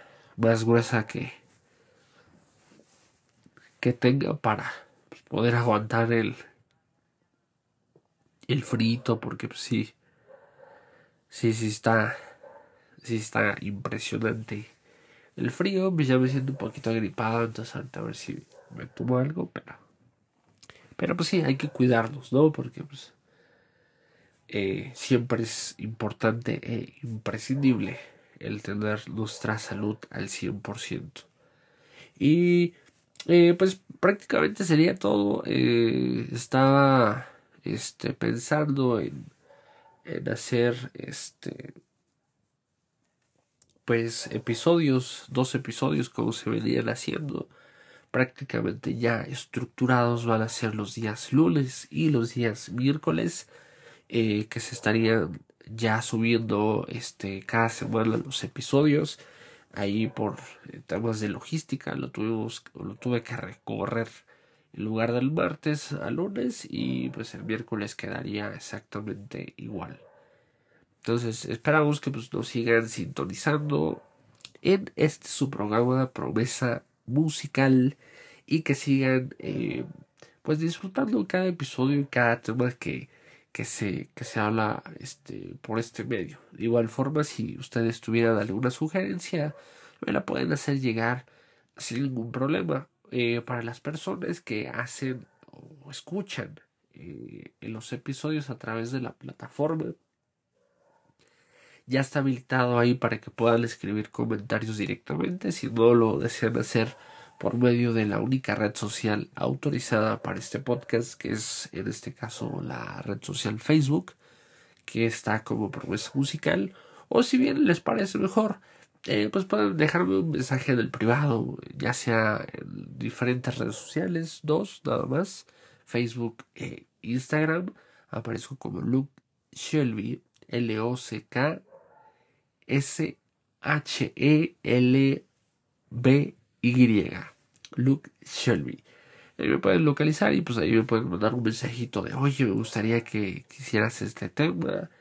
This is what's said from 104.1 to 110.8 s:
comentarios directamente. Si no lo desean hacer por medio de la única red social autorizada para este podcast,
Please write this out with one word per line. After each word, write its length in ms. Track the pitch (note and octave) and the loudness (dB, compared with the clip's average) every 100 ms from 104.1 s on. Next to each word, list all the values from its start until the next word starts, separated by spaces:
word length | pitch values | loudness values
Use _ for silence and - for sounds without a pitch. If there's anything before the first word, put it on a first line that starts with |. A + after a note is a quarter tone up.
comentarios 640 | - A#2 G#2+ G#2 A2 A2 G#2+ | -4 -2 -2 -2 -2 -2 -4
directamente. 760 | G2+ - - D3 - F3+ G3+ | -4 -6 -6 -4 -4 -4 -4
Si 180 | E3+ - | -4 -2
no 240 | A2+ A#2 | 4 8
lo 240 | A#2+ A2+ C#2+ | 8 6 2
desean 400 | A2+ - A2+ A#2+ | -2 -2 -2 0
hacer 380 | - A#2+ A2+ - - - - - | 0 0 0 -4 -20 -20 -20 -6
por 180 | - A#2 | -4 4
medio 380 | B2 A#2+ A#2+ | 4 4 2
de 100 | A2+ | 2
la 160 | G#2+ G2+ | 0 0
única 340 | A2 C3 C3 | 0 0 0
red 200 | G#2 G#2+ | 0 -2
social 560 | - G#2 - A2+ G#2 - | -2 -6 -2 0 0 -4
autorizada 880 | - C3 C3+ D3 C#3 - A2+ A2 A2 | -4 -2 -2 -2 -2 0 2 2 0
para 160 | A2+ F#2+ | -4 -6
este 200 | - B2 | -6 -6
podcast, 560 | C3+ B2 | -4 -4